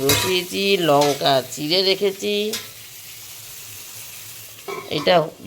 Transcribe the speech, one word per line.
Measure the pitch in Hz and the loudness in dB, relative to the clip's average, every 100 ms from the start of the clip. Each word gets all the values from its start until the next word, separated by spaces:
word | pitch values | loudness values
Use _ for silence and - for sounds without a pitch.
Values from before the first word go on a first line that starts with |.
বসিয়েছি, | 135 147 185 180 180 190 196 196 | 2 2 2 0 0 0 2 4
লঙ্কা | 160 143 147 - 147 135 120 | 6 6 6 4 4 4 2
চিড়ে | - 151 180 | -4 0 2
রেখেছি। | 190 190 202 190 208 208 214 214 - - - - - - - - - - - - - - - - - - - - - - - | 4 2 2 0 -2 0 -2 -4 -10 -16 -16 -16 -16 -16 -16 -16 -16 -16 -14 -14 -14 -14 -14 -14 -14 -16 -16 -16 -12 -10 -6
এটা | 151 - 160 156 - | -2 4 4 2 -6